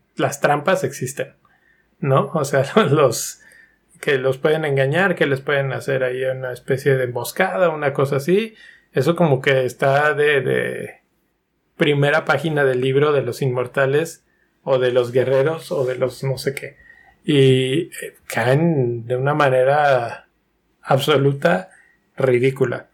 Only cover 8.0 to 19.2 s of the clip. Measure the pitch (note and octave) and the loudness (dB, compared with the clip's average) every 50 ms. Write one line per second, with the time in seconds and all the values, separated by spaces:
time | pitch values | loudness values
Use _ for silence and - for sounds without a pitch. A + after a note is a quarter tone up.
8 | C#3 C3+ C#3+ C#3 C#3 E3+ F#3 G#3 A3+ A3 - - - - - _ _ _ - C#3+ | -2 0 0 -2 0 0 0 0 0 -2 -10 -18 -20 -20 -20 _ _ _ -2 0
9 | C3 D#3+ E3+ E3+ F3 D3+ C3+ C3+ - C#3+ C3+ C3 B2+ A#2+ - - C#3+ C#3 C3+ C#3+ | 0 0 2 2 2 2 2 2 2 2 2 2 0 -2 -2 0 0 2 2 2
10 | D3 D3+ C#3+ C#3+ D3 D3+ D3 C3+ B2 C3+ C3 B2 A#2+ A#2+ B2+ B2+ - - - _ | 2 2 2 2 2 2 2 2 2 0 -2 0 -2 -4 -6 -8 -10 -12 -14 _
11 | _ _ _ _ _ _ _ _ _ _ _ _ _ _ _ - E3 D3 D3 C#3 | _ _ _ _ _ _ _ _ _ _ _ _ _ _ _ -2 0 2 2 2
12 | C#3+ C#3+ D3+ D#3+ D#3 - D3 C3+ D3+ D#3+ D3 D3 C#3 C3 B2+ B2 B2+ C3+ C3 C#3+ | 2 2 2 0 0 0 -2 0 0 -2 0 2 2 2 2 0 0 0 2 2
13 | D3 D3+ D3 C3+ A#2+ A#2+ A2 - C#3+ B2+ B2 B2+ A#2+ B2 - C#3 C3+ C3+ C#3 D3+ | 2 2 2 0 -2 -4 -6 -2 -2 -2 -2 -2 -4 -4 -2 0 0 2 2 0
14 | E3 D#3+ - - _ _ _ _ _ _ _ _ - - C3+ B2 B2+ B2 B2 B2+ | -2 -2 -10 -18 _ _ _ _ _ _ _ _ -2 0 0 2 2 2 2 2
15 | A#2+ A#2+ A#2+ C3 A#2+ C3 C3+ C3+ C3+ D#3 E3 E3 - - F3 D3 B2+ B2+ B2+ B2+ | 0 2 0 0 2 2 2 2 2 0 -2 -4 -8 -6 -4 -2 -2 -2 -2 -2
16 | C3 A#2+ - - C#3 C3+ B2+ - - C#3 C3+ - C#3 - - _ _ _ - _ | -4 -4 -4 -6 -6 -6 -6 -4 -6 -6 -6 -6 -12 -14 -18 _ _ _ -20 _
17 | _ _ _ _ - - D3+ C#3 C3+ C3 C3 C3 C3 B2+ C3 E3+ - - - - | _ _ _ _ -4 0 4 4 6 6 4 4 2 0 -2 -4 -4 -6 -10 -14
18 | - - - _ _ - - A2+ A2 B2 C3+ D3+ E3+ E3+ D#3+ C#3 B2 A#2+ A#2+ A#2 | -14 -14 -16 _ _ -8 -6 -2 0 2 2 2 2 2 2 0 0 -2 -2 -6
19 | A2+ A#2+ B2+ B2+ | -6 -6 -4 -2